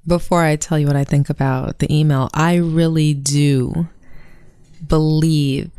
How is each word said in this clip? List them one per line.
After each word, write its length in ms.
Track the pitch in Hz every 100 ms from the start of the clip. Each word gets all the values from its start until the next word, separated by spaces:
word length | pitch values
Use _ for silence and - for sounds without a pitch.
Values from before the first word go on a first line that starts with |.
| -
before 360 | 175 - 180
I 140 | 165 151
tell 220 | - 156
you 80 | 143
what 100 | 143
I 80 |
think 240 | 139 143 139
about 480 | 147 135 131 135 -
the 120 | 143
email, 360 | 151 151 135 131
I 220 | - 165 175
really 580 | 170 160 165 160 151
do 720 | 143 139 143 147 135 123 160 170 - - - - - - - - - 151
believe 840 | 160 156 156 160 156 143 135 -